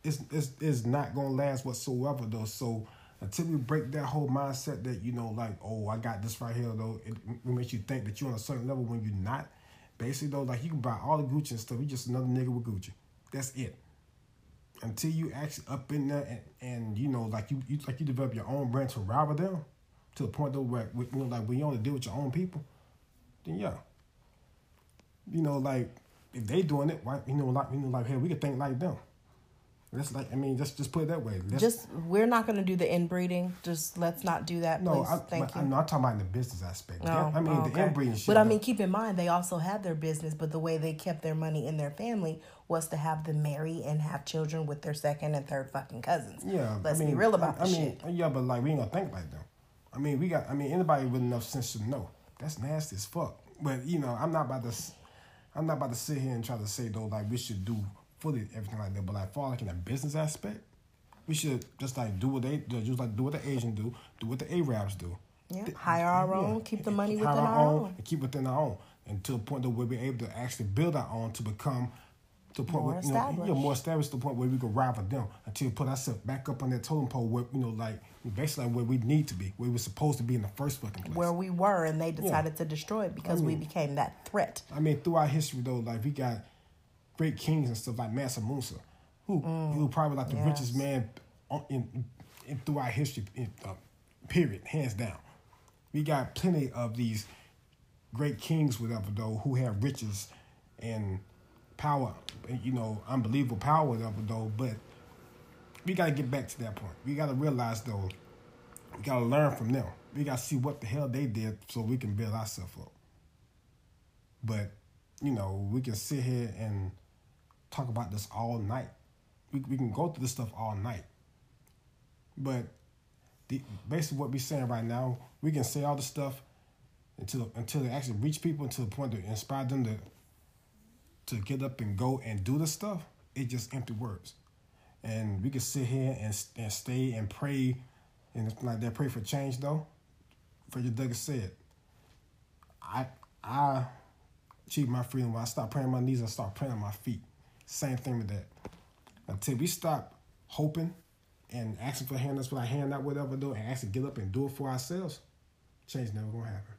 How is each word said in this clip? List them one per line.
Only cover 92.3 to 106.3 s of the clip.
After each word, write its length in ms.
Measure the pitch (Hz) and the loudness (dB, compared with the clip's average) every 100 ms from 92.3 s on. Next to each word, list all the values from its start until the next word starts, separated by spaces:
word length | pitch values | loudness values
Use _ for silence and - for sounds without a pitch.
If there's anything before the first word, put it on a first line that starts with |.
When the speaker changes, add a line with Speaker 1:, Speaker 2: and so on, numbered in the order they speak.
| - - | -20 -8
Speaker 1:
in, 120 | 135 - | -6 -2
through 100 | 143 | 0
our 100 | 127 | 0
history, 340 | 101 147 - 98 | 0 0 -2 -8
in, 160 | - 110 - | -6 -8 -8
uh, 80 | 98 90 - _ _ _ - | -12 -12 -16 _ _ _ 2
period, 320 | 180 147 98 - | 4 4 2 -4
hands 260 | 156 131 | -2 -2
down. 240 | 98 113 85 - - - - - _ _ | -2 -4 -6 -16 -20 -20 -20 -20 _ _
We 80 | 147 | -2
got 320 | 151 143 123 | 2 2 0
plenty 360 | - 185 165 131 | 0 2 4 2
of 260 | 123 120 113 | -2 -4 0
these 260 | 117 107 - - - - _ _ - - _ | 0 0 -6 -18 -20 -20 _ _ -20 -20 _
great 260 | 113 147 110 | -2 -2 -2
kings, 400 | - 160 147 113 | 0 4 4 2
whatever, 320 | 113 113 98 | -2 -2 -2
though, 260 | 104 110 107 | -2 -2 -2
who 120 | 139 | 2
have 280 | 127 123 101 | 2 2 2
riches 460 | 139 139 110 98 - - - - - - | 0 0 -4 -6 -8 -16 -20 -20 -20 -10
and 400 | 113 110 101 95 - - - - - - | -6 -2 -2 -4 -8 -20 -20 -20 -20 -4
power, 360 | 151 143 123 - - - - | 2 2 2 -4 -14 -14 -6
and, 120 | 123 | -4
you 60 | 110 | -2
know, 320 | 127 110 107 - | -2 -2 -4 -2
unbelievable 480 | 131 107 135 131 107 | 0 2 2 2 0
power, 280 | 135 156 151 | 4 4 4
whatever, 320 | 113 113 101 | 0 -2 -4
though, 280 | 107 113 110 107 | -4 -4 -4 -2
but 180 | 127 107 - - - - - - - - - - | -2 -4 -12 -20 -20 -20 -20 -20 -20 -20 -20 -8
we 100 | 180 | -2
gotta 180 | 185 165 | 2 4
get 180 | 139 127 | 4 0